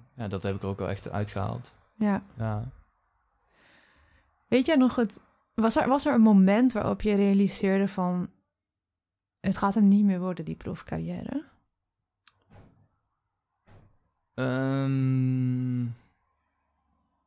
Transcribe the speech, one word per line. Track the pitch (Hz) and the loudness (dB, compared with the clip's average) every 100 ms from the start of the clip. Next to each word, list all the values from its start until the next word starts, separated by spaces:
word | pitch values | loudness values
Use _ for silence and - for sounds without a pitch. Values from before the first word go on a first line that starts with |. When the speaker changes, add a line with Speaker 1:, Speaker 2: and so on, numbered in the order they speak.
| - - | -16 -12
Speaker 1:
ja, | 107 | -8
dat | 98 | -4
heb | 101 | -4
ik | 98 | -4
er | 98 | -6
ook | 98 | -6
wel | 92 | -6
echt | 98 - | -6 -6
uitgehaald. | 95 101 98 101 120 - - _ - | -6 -6 -6 -6 -8 -12 -20 _ -4
Speaker 2:
Ja. | 208 190 - - | -2 -2 -6 -8
Speaker 1:
Ja. | 110 104 120 - _ _ _ _ _ _ _ _ _ _ _ _ _ _ _ _ _ | -6 -6 -8 -14 _ _ _ _ _ _ _ _ _ _ _ _ _ _ _ _ _
Speaker 2:
Weet | 247 262 | 2 4
jij | 302 | 4
nog | 254 - | 4 2
het, | 226 - - _ _ | -2 -6 -16 _ _
was | - 226 302 | -2 0 2
er, | 240 | 2
was | 277 294 | 0 2
er | |
een | 240 | 4
moment | 220 202 190 208 254 | 6 8 6 4 2
waarop | 214 208 196 | 0 -4 -2
je | 214 | 0
realiseerde | 202 202 196 196 196 196 190 196 | 2 2 2 2 0 0 0 0
van, | 196 180 180 180 _ _ _ _ _ _ _ _ _ _ _ | -2 -4 -4 -6 _ _ _ _ _ _ _ _ _ _ _
"Het | 190 190 | -6 -2
gaat | 196 | 0
hem | 208 202 | 4 6
niet | 202 | 6
meer | 208 180 | 4 0
worden, | 185 175 | -4 -6
die | 160 160 | -8 -10
profcarrière"? | - - - 170 165 175 - 285 330 _ _ _ _ _ _ _ - _ _ - - _ _ _ _ _ _ _ _ _ _ - _ _ _ _ _ | -10 -10 -8 -8 -8 -8 -8 -10 -10 _ _ _ _ _ _ _ -20 _ _ -20 -20 _ _ _ _ _ _ _ _ _ _ -20 _ _ _ _ _
Speaker 1:
Ehm, | - 131 127 135 135 135 135 131 131 127 127 127 127 127 123 120 117 _ _ _ _ _ _ _ _ _ _ _ _ | -6 -4 -2 -2 -2 -2 0 0 0 0 0 -2 -2 -4 -4 -6 -8 _ _ _ _ _ _ _ _ _ _ _ _